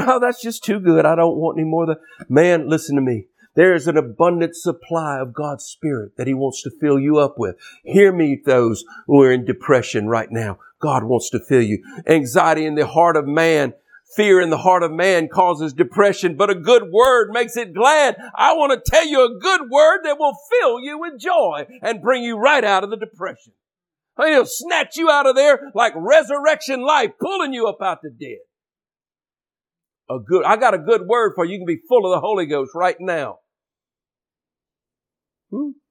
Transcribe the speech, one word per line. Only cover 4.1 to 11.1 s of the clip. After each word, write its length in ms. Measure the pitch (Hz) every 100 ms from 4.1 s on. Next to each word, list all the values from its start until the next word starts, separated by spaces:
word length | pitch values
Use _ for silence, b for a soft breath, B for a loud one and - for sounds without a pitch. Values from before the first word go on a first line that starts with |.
| 107 170 175 165 170
supply 640 | - - - 165 156 135
of 140 | 131
God's 320 | 113 147 143 -
Spirit 500 | - 156 131 104 -
that 100 | 127
he 80 | 131
wants 260 | 135 127
to 80 | 143
fill 300 | - 151 139
you 180 | 139 151
up 220 | 143 -
with. 180 | 107 87 B B
Hear 280 | - 190 202
me, 280 | 180 156 131 -
those 400 | 127 117 107 - B B
who 160 | 139
are 80 | 135
in 140 | 127 120
depression 640 | 123 - 131 113 117 104
right 220 | 113 110
now. 300 | 113 110 95 b b
God 240 | 151 131
wants 280 | 110